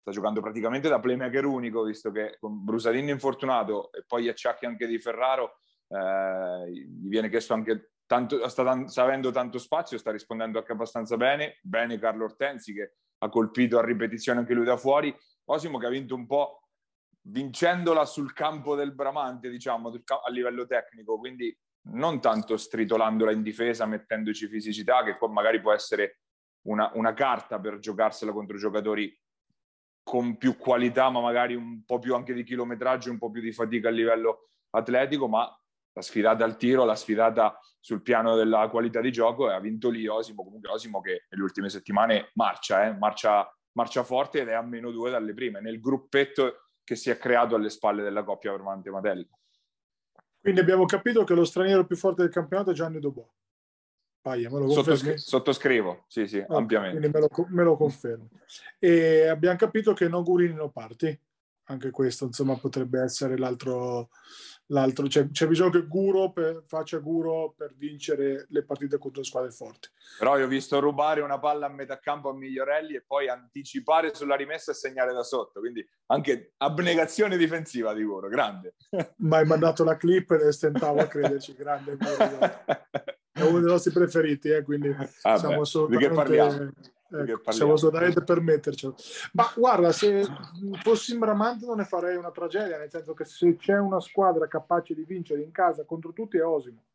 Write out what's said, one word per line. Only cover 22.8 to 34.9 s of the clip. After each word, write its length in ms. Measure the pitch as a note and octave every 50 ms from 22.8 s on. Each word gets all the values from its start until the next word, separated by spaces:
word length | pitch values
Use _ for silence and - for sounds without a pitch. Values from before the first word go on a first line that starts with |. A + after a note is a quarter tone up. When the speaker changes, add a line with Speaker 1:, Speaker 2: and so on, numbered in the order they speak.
| A2 G2 A2+ A2 A2+ A2 A2 A2 A2 A2 G#2+
Speaker 1:
in 100 | A2 G#2+
difesa, 440 | G#2+ G#2+ A2+ A#2 A#2+ A#2+ A2+ A2+
mettendoci 640 | G#2+ A2 G#2 - _ A2 A2 A2 G#2+ G#2+ - A2 G2+
fisicità, 540 | G#2+ A2+ G#2 G#2+ G#2 G#2+ G#2 F#2 B2 B2+ B2
che 120 | G#2 F#2+
poi 140 | - A#2 A2
magari 300 | G#2+ G#2 G#2 A2 A2+ A2
può 120 | G2 G#2+ G#2
essere 480 | G#2 - - A2+ G#2 G#2 G2 - _ _ _ _ _ _ _ _ _ _
una, 240 | - G#2+ G#2+ G#2+ - -
una 200 | A2+ A2+ A#2+ A2
carta 460 | - C#3 C3+ B2 A2+ - - A#2 G#2
per 180 | F#2+ G#2+ G2+ G#2
giocarsela 540 | G#2 G#2+ G2+ F#2+ A2 G#2+ G#2+ - - G#2+ G#2
contro 240 | G#2+ G#2 F#2+ G#2
giocatori 580 | G2+ G2+ G#2+ G2 G#2+ G2+ G#2+ G#2+ G#2 G#2 F2+ - _ _ _ _ _ _ _ _ _ _ _ _ _ _ _ _ _ _
con 340 | - - B2 B2 A#2+ A2+
più 200 | - - C3 B2+
qualità, 520 | - - C3 B2+ A#2+ B2 B2 A#2+ C3 C3 C3
ma 100 | C3 B2
magari 340 | A#2+ A#2+ A#2+ A#2+ B2 B2 A#2+
un 300 | A#2+ A#2 A#2 A#2 A2+ G#2+
po' 140 | _ B2 B2
più 160 | B2 B2 B2+
anche 200 | B2 A#2+ B2+ B2+
di 80 | A#2+ A#2+
chilometraggio, 680 | A#2+ B2+ B2 A#2+ A#2+ A#2+ A2+ B2 B2+ C3 C3 A#2 B2
un 80 | A#2+ A2
po' 120 | A#2 A2+
più 100 | G#2+ A#2+
di 120 | A2+ A2+ G#2+
fatica 360 | A#2 A#2 A2 A2+ A#2+ G#2+ A#2
a 40 | A#2
livello 560 | A2+ A2+ A2+ A2+ A2+ A2+ A2+ G#2+ - _ _ _ _ _ _
atletico, 580 | _ A2+ A#2+ A#2